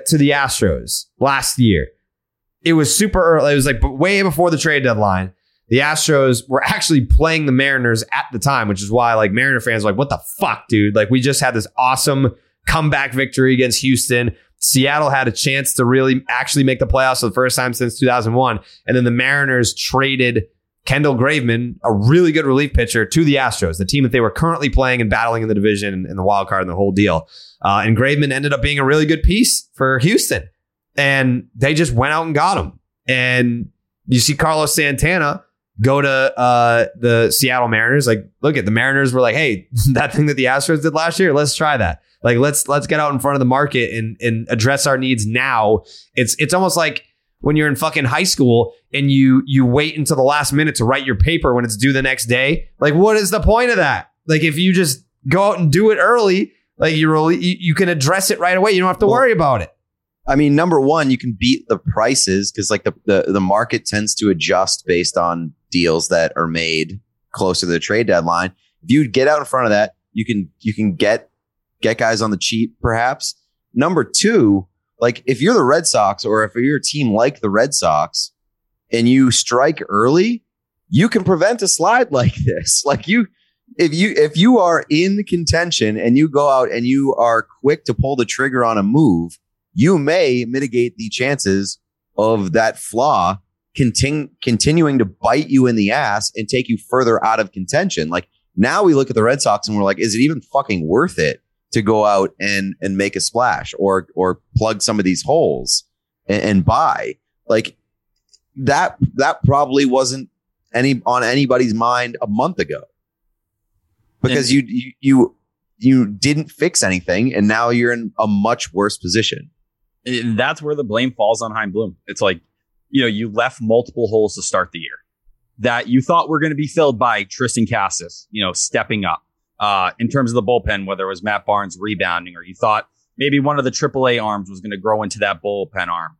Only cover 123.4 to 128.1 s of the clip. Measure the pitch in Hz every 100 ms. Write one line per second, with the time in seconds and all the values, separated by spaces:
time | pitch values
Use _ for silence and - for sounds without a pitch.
123.4 | 123 - 110 113 117 - 113 110 104 -
124.4 | - 98 90 85 73 - _ _ _ _
125.4 | _ - 117 120 110 127 131 165 135 156
126.4 | 156 143 147 170 147 113 123 107 98 -
127.4 | 127 - 110 113 98 - 85